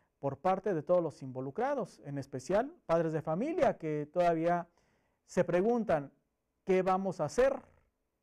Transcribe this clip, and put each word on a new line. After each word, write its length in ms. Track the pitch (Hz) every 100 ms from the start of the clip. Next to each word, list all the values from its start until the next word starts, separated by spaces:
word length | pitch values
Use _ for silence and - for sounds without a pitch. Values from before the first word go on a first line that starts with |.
| _ _
por 200 | 139 135
parte 360 | 185 190 214
de 80 | 165
todos 220 | 139 180
los 180 | 165 -
involucrados, 800 | 135 127 135 165 262 285 180 -
en 140 | 147 139
especial 560 | 135 131 - 196 269 -
padres 280 | - 165 160
de 100 | 156
familia 560 | 160 165 285 359 262 -
que 300 | 160 151 147
todavía 540 | 180 175 165 170 175 170 _ _ _ _ _ _
se 140 | 185
preguntan, 680 | 170 175 214 240 208 160 139 _ _ _ _ _
"¿Qué 200 | - 185
vamos 380 | 185 185 196 175
a 40 |
hacer? 280 | 147 - 269 - - _ _ _ _ _